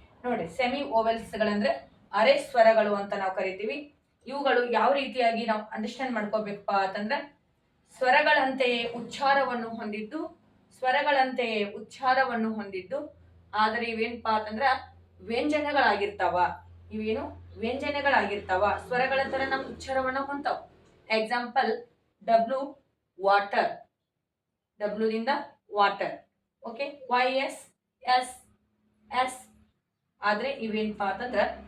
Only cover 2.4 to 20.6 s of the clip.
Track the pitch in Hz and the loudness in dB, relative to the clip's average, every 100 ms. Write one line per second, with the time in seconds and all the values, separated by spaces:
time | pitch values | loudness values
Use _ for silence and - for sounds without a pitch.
2.4 | - 247 220 220 208 202 196 196 190 196 | 2 4 6 6 4 0 -2 -4 -4 -2
3.4 | 190 190 220 285 294 _ _ _ - 277 | -4 -4 -6 -6 -10 _ _ _ -10 -2
4.4 | 277 247 240 220 233 285 262 247 233 220 | 2 2 2 4 4 2 0 0 2 2
5.4 | 226 214 214 214 214 - 254 226 208 214 | 0 -2 -4 -8 -8 -6 -4 -4 -2 -4
6.4 | 202 202 - 196 190 208 214 285 302 _ | -4 -8 -2 0 0 -2 -2 -4 -6 _
7.4 | _ _ _ _ _ - 254 277 302 302 | _ _ _ _ _ -2 4 6 6 4
8.4 | 269 262 247 240 233 240 226 - 277 277 | 4 2 0 0 -2 -6 -10 -2 2 4
9.4 | 254 240 226 226 214 208 220 311 339 - | 2 -2 -6 -8 -8 -8 -8 -8 -10 -12
10.4 | _ _ _ _ 254 269 294 277 262 254 | _ _ _ _ 0 2 4 4 2 0
11.4 | 240 220 202 220 214 - 269 262 262 233 | -2 -2 -4 -6 -14 -4 2 2 2 0
12.4 | 220 214 196 190 185 269 294 - - - | -2 -4 -6 -10 -8 -8 -8 -14 -20 -20
13.4 | _ 208 220 220 233 220 226 233 226 214 | _ 0 2 0 -4 -2 -4 -4 -2 0
14.4 | 214 220 269 262 - - _ _ 185 240 | -2 0 2 0 -4 -20 _ _ -6 -2
15.4 | 294 302 294 277 240 202 202 - 180 180 | 0 0 0 2 4 2 -2 -2 0 2
16.4 | 170 - - - - 214 214 240 320 - | 2 0 -16 -20 -12 -6 -4 -4 -4 -12
17.4 | - - 220 262 285 285 269 247 196 202 | -18 -8 -6 -4 -4 -2 2 2 2 -2
18.4 | - 214 202 - - 247 262 269 269 269 | -2 2 2 0 -2 -2 0 0 0 -2
19.4 | 269 269 254 220 - 262 262 262 277 285 | -2 -4 -6 -10 -4 -2 -2 -2 -4 -4
20.4 | 262 - | -4 -4